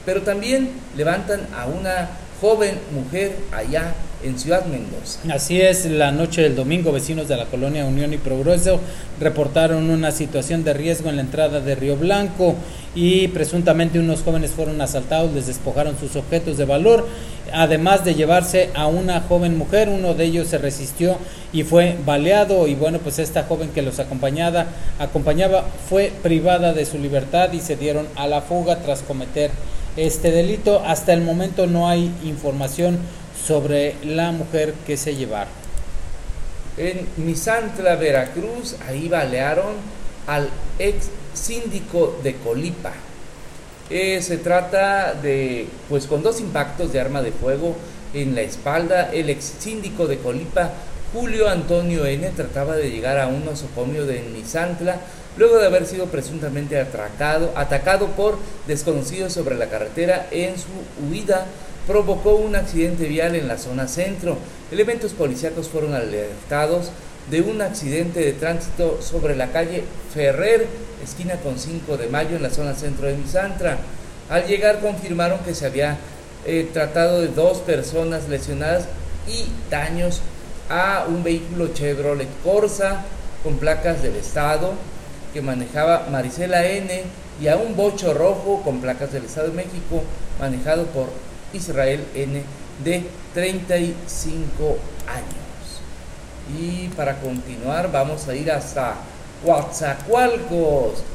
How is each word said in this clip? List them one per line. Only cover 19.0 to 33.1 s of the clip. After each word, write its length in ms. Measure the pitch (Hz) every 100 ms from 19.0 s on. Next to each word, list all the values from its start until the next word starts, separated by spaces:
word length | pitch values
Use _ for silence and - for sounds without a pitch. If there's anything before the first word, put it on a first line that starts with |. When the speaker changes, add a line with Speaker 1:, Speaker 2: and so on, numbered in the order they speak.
| 185 175
Speaker 2:
joven 360 | - 175 175 165
mujer. 320 | 143 202 214
Uno 240 | 196 185
de 100 | 165
ellos 240 | 165 165 160
se 100 | 156
resistió 600 | 139 139 135 - 170 180 - - -
y 120 | 160
fue 340 | 156 170 175 175 143
baleado, 600 | 147 156 202 202 190 156
y 80 | 135
bueno, 240 | 156 170
pues 200 | 151 139
esta 240 | 156 180
joven 260 | 151 160 156
que 120 | 139
los 180 | 135 123
acompañada, 680 | 135 135 139 143 170 170 170 170 - -
acompañaba 680 | 143 156 143 160 190 190 - - -
fue 240 | 190 196 -
privada 500 | 175 165 160 180 175
de 120 | 160 139
su 120 | 147
libertad 540 | 143 139 135 170 180
y 80 | 165
se 160 | - 143
dieron 320 | 147 151 151 -
a 120 | 143
la 140 | 147
fuga 380 | 143 175 175 170
tras 220 | 143 135
cometer 500 | - 135 127 143 147 - - - - -
este 340 | 160 156 170
delito. 500 | 165 170 208 - 202 165
Hasta 260 | 160 -
el 100 | 170
momento 460 | 170 165 190 190 180
no 220 | 170 175
hay 220 | 175 175 170
información 760 | 160 143 147 135 135 - 175 175 175